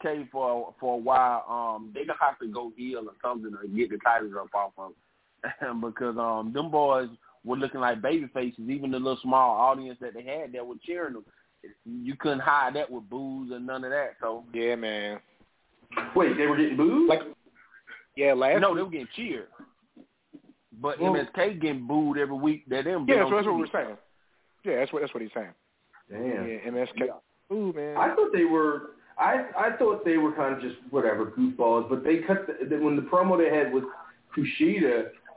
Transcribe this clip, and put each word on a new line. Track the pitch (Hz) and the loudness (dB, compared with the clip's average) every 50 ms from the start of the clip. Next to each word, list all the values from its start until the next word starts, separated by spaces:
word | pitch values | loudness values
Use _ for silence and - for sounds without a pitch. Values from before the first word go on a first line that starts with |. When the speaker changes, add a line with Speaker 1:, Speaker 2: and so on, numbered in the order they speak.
Speaker 1:
K | - 160 151 151 143 123 - | -6 -6 -4 -4 -8 -8 -6
for, | 135 131 123 123 120 117 90 - _ | -2 -2 0 0 -2 -4 -8 -10 _
for | 131 127 123 | -4 -2 -2
a | 120 | -2
while. | 113 127 127 127 127 123 120 117 - - | 0 2 4 4 4 4 2 0 -4 -6
Um, | 117 120 120 113 110 110 110 110 104 | -8 -6 -6 -6 -8 -8 -12 -12 -12
they | 139 147 | -10 -8
gonna | 156 156 - | -8 -2 0
have | 160 143 135 - | 0 0 0 -2
to | 131 113 | -8 -10
go | 104 120 123 117 110 | -8 -8 -10 -10 -10
heel | 113 123 127 127 117 110 | -10 -10 -8 -8 -8 -10
or | 107 - _ - | -12 -12 _ -6
something | 123 123 117 110 110 101 | -6 -6 -6 -8 -10 -10
or | 95 104 101 | -12 -10 -6
get | 98 107 120 107 | -2 -2 -2 -2
the | 104 101 - | -2 0 2
titles | 123 120 113 110 104 98 101 | 2 2 2 0 -2 -6 -10
up | 98 90 - | -10 -4 -4
off | 101 101 98 - - | -2 -2 -4 -6 -10
of | 95 95 85 _ _ _ _ _ _ _ _ _ - 120 - - 147 | -14 -14 -16 _ _ _ _ _ _ _ _ _ -10 -10 -8 -8 -8
'em. | 131 120 117 | -6 -6 -6
<laughs> | 113 | -6
Because, | 117 107 - 127 120 113 | -6 -6 -4 -4 -4 -2
um, | 117 117 117 113 110 110 113 117 | -2 -2 -2 -2 -2 -4 -4 -4
them | 139 143 165 | -4 -4 0
boys | 151 151 147 139 135 131 127 117 117 - _ _ _ _ - | 0 2 2 4 2 2 0 -2 -8 -16 _ _ _ _ -6
were | 113 127 | -6 -4
looking | 135 139 131 - 135 | -2 -2 -4 -2 0
like | 127 123 120 110 | 0 0 0 0
baby | 101 131 156 165 147 123 - | 0 0 0 0 -2 -4 -4
faces, | 135 127 123 120 - 113 117 | -4 -4 -4 -6 -8 -6 -6
even | 135 143 139 135 | -6 -4 -4 -4
the | 131 127 | -4 -2
little | 127 131 131 123 - | -2 -2 -2 -2 0
small | 131 127 131 131 123 113 | 2 4 6 6 6 4
audience | 104 120 131 135 135 131 131 123 120 | 4 4 4 4 2 -2 -8 -12 -12
that | 127 120 101 | -12 -12 -12
they | 113 120 | -12 -10
had | 127 139 156 160 127 123 | -10 -8 -8 -8 -10 -10
that | 127 120 | -10 -10
were | 123 123 - - | -10 -12 -12 -10
cheering | - 170 175 170 147 123 | -8 -6 -6 -6 -6 -8
them. | 113 101 _ _ _ _ _ _ _ - 90 104 _ _ | -10 -14 _ _ _ _ _ _ _ -20 -20 -20 _ _
You | 117 120 123 120 123 139 | -12 -12 -8 -8 -8 -8
couldn't | 139 - 156 143 131 | -4 -2 -2 -2 2
hide | 131 - 143 143 139 127 135 | 2 4 4 4 4 2 0
that | 147 151 127 | -2 -4 -6
with | 123 120 107 98 | -8 -12 -12 -10
boos | 120 131 135 135 135 135 131 123 123 | -10 -10 -8 -8 -8 -8 -8 -10 -10
and | 120 123 | -10 -8
none | 127 131 131 131 | -8 -8 -8 -6
of | 127 | -4
that. | 135 147 139 120 - - | -2 -2 -2 -4 -6 -6
So | - 113 110 117 120 120 117 | -6 -6 -6 -6 -10 -10 -6
Speaker 2:
yeah, | 117 117 117 120 | -2 0 0 0
man. | 117 113 110 107 107 104 104 104 104 - _ _ _ - _ _ _ _ _ _ _ _ _ - - - - - | 0 -2 -4 -4 -4 -4 -6 -8 -8 -12 _ _ _ -20 _ _ _ _ _ _ _ _ _ -8 -6 -6 0 2
Speaker 3:
Wait, | 185 180 135 - - | 4 4 4 4 2
they | 147 | 2
were | 147 147 | 2 4
getting | 151 156 151 - | 2 2 2 2
booed? | 131 151 170 247 294 170 170 | 2 4 4 6 6 6 6
Speaker 2:
Like, | - - - - - - _ _ _ - - _ - - _ - - - - _ _ | 4 4 0 -6 -14 -20 _ _ _ -20 -20 _ -20 -20 _ -20 -20 -20 -20 _ _
yeah, | 135 139 139 135 | 2 4 4 4
last | 127 131 135 156 202 180 | 4 4 4 4 6 4
Speaker 1:
No, | 196 | 4
Speaker 2:
week. | 175 170 | 4 2
Speaker 1:
they | 185 | -2
were | 190 | -4
getting | 165 151 127 - - | -6 -8 -10 -10 -10
cheered. | - 233 226 156 117 98 - _ - - - _ _ _ _ _ - - _ _ _ _ _ - - - - _ _ _ _ - 110 | -10 -8 -8 -8 -8 -10 -14 _ -20 -20 -20 _ _ _ _ _ -20 -20 _ _ _ _ _ -20 -20 -20 -20 _ _ _ _ -14 -6
But | 120 143 143 - | -4 -4 -2 0
Speaker 3:
Well, | 170 190 185 | 2 2 2
Speaker 1:
M | 170 | 2
S | 131 - - | 0 -2 0
K | 185 175 208 208 | 0 0 0 0
getting | 170 151 156 143 131 123 | 0 0 -2 -2 -2 -2
booed | 120 147 151 156 147 143 147 | 0 2 2 2 2 2 2
every | 143 135 139 | 0 0 -2
week. | 135 139 151 151 151 - 131 | 0 2 2 0 0 -2 -4
That | 127 131 135 | -2 -2 0
them | 156 185 175 147 | 0 -2 0 2
Speaker 2:
Yeah, | 254 277 | 4 4
Speaker 1:
been | 226 196 - | 6 6 4
Speaker 2:
so | 202 | 2
Speaker 1:
on | |
Speaker 2:
that's | 208 202 | 2 2
what | 214 185 | 2 0
Speaker 1:
T | |
V. | 165 160 - - | 0 -2 -2 -2
Speaker 2:
we're | 190 139 | -4 -4
saying. | 113 104 - _ _ _ _ _ _ _ _ _ _ _ _ - | -4 -8 -14 _ _ _ _ _ _ _ _ _ _ _ _ -4
Yeah, | 135 127 | -2 0
that's | 120 131 135 - | 0 0 0 -2
what, | 151 147 | -4 -4
that's | 135 - | -4 -6
what | 120 113 | -8 -8
he's | 107 - | -6 -6
saying. | 120 107 90 85 _ _ _ _ _ _ _ _ - _ _ | -8 -8 -8 -12 _ _ _ _ _ _ _ _ -20 _ _
Speaker 3:
Damn. | 98 104 120 131 120 101 98 117 | -10 -6 -4 -4 -4 -4 -4 -6
Speaker 2:
Yeah, | 113 107 101 | -8 -8 -8
M | 120 120 123 | -6 -4 -2
S | 123 120 - | -4 -4 -2
K. | 113 127 | -2 -2
Speaker 1:
Yeah. | 127 - - - _ _ _ _ _ 196 | -2 -4 -8 -14 _ _ _ _ _ -4
Speaker 2:
Ooh, | 220 208 190 170 | -2 -2 -2 -2
man. | 156 147 147 147 | -4 -6 -4 0
Speaker 3:
I | 170 - - 339 | 0 2 2 4
thought | - 427 - - | 2 2 4 4
they | 185 170 | 4 4
were, | 160 160 160 156 151 143 139 - - - - _ _ _ - | 4 6 4 4 2 2 -2 -6 -12 -16 -20 _ _ _ 0
I, | 151 160 170 262 254 - - | 2 2 2 2 0 -2 -2
I | - 214 233 233 - | -2 0 0 2 2
thought | 254 214 202 - - | 2 2 2 2 2
they | 170 165 | 2 4
were | 160 156 151 151 | 4 4 2 2
kind | 156 143 135 135 | 0 0 0 -2
of | 127 | -2
just | 127 123 - - - - | -6 -8 -10 -10 -12 -2
whatever | 135 139 120 113 104 104 110 | 0 2 2 2 2 0 -2
goofballs. | 107 - - 127 127 - - 123 117 113 117 117 - | -4 0 2 2 2 2 2 4 4 4 4 2 0
But | 131 123 - | -2 0 2
they | 151 165 170 | 2 2 2
cut | - 190 190 185 - | 2 2 0 0 0
the, | - 143 - - | -4 -6 -6 -2
the, | - 151 147 151 | -2 0 2 2
when | 147 147 | 2 2
the | 143 135 | 2 0
promo | - - 185 185 190 185 170 | 2 4 4 4 6 4 4
they | 165 151 151 | 4 4 4
had | 151 143 127 123 | 4 2 2 2
with | 131 131 - - - - - - _ _ _ - | 0 -2 -2 -8 -14 -18 -20 -20 _ _ _ -2
Kushida, | - 147 - - - - 175 202 202 165 131 120 117 110 - - - _ - - | -2 -2 -2 2 2 4 4 4 4 4 4 2 2 0 -4 -8 -16 _ -20 -10